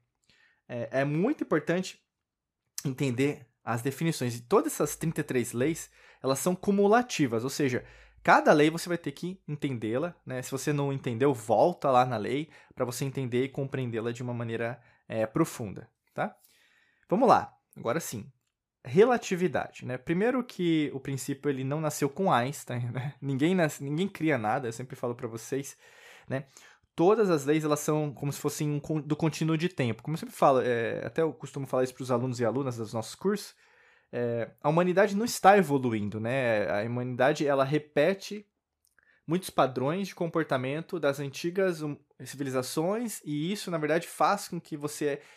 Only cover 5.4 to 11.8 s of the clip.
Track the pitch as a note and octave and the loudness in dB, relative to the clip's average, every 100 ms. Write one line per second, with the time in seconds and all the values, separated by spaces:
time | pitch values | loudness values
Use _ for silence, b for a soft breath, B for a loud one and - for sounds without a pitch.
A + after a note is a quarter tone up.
5.4 | A#2 A#2 C#3 E3 - b b b B2+ C3+ | 0 -2 -2 -2 -10 b b b -2 0
6.4 | F#3 F#3 - G3+ G3+ A#3 A#3+ - C3+ A2+ | 0 -2 0 4 6 4 2 0 2 2
7.4 | C3 - C#3 A#2+ - B B B - A#3 | -2 0 0 0 -6 B B B 4 6
8.4 | D4+ D#3+ D3+ E3 F3+ E3+ D3+ - F3 F#3+ | 8 6 6 2 -4 -4 -4 -8 -10 -10
9.4 | - D3 C#3+ B2 A2 A#2+ E3+ E3+ - B2+ | -10 -6 -4 -4 -2 -2 -4 -8 -10 -10
10.4 | B2 C3+ - D3 C#3+ C#3 C3+ A#2 C#3 A#2+ | -6 -6 -2 0 -2 -4 -4 2 2 2
11.4 | G#2+ A2 D#3 F3 | 2 4 4 4